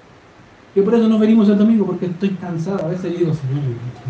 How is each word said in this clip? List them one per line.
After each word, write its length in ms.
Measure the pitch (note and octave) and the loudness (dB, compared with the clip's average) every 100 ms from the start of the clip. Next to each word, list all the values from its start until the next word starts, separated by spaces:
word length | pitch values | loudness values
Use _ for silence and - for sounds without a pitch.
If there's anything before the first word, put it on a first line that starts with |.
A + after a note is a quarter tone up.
| - - - - - - - | -20 -20 -20 -20 -20 -20 -4
que 80 | G3 | 0
por 140 | G3 A#3 | 2 4
eso 120 | A3 | 4
no 120 | A3 | 4
venimos 300 | A3 A3+ G3+ | 4 4 4
el 80 | G3+ | 4
domingo, 280 | G#3+ A3+ F3+ | 4 2 0
porque 200 | F3 F3+ | -2 -6
estoy 220 | - G3 | -4 -4
cansado. 560 | F#3 F3+ E3 E3 G3 D#3+ | -4 -6 -6 -4 -4 -4
A 40 | |
veces 280 | F#3 F3 E3+ | -6 -6 -2
digo, 140 | E3 | -2
"Señor, 280 | C#3 C3 C#3+ C3+ A2+ B2 - | -2 -4 -4 -4 -6 -10 -10